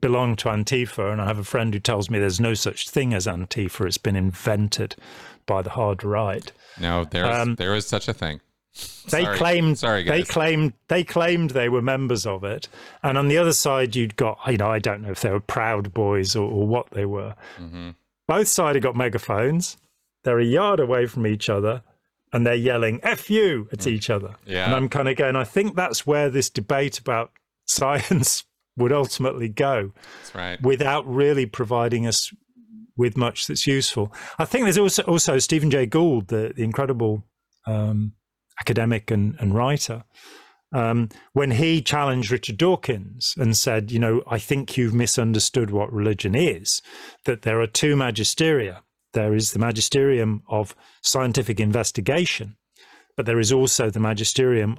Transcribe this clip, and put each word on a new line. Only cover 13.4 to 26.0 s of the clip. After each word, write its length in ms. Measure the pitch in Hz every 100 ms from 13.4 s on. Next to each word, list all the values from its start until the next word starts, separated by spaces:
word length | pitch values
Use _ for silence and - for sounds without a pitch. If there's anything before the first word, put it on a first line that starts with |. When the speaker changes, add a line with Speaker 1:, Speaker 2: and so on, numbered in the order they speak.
| 170
Speaker 1:
side 420 | 139 147 135 127
you'd 220 | 123 113 -
got, 240 | 117 - -
you 80 | 113
know, 120 | 104
I 120 | 110
don't 220 | 107 104
know 100 | 104
if 80 | 92
they 100 | 107
were 80 | 101
Proud 560 | - - 113 104 98
Boys 400 | 113 101 101 95
or, 160 | 113 101
or 160 | 104 104
what 240 | 120 -
they 140 | 104
were. 320 | 101 101 104 104 - -
Speaker 2:
Mm-hmm. 300 | 87 87 87 85 _ _ -
Speaker 1:
Both 220 | 175 208
sides 260 | - 156
have 80 | 143
got 140 | 127 120
megaphones. 800 | 123 107 - 104 127 165 - - _ _ _ _
They're 160 | 123 120
a 40 |
yard 360 | 120 151 208 185
away 260 | 123 127 120
from 220 | 127 110
each 200 | 107 -
other, 340 | 101 107 123 - _ _ _ _
and 120 | 123
they're 100 | 120 120
yelling 420 | 123 120 113 117
"F 260 | 233 - -
you" 380 | 214 202 127 104
at 100 | 110
Speaker 2:
Mm. 120 | 131
Speaker 1:
each 180 | 110 -
other. 240 | 104 104 -
Speaker 2:
Yeah. 200 | - 92
Speaker 1:
And 100 | 92
I'm 140 | 131 131
kinda 260 | 143 135
going, 220 | 135 135 131
"I 80 |
think 320 | 120 196 208 180
that's 280 | 180 113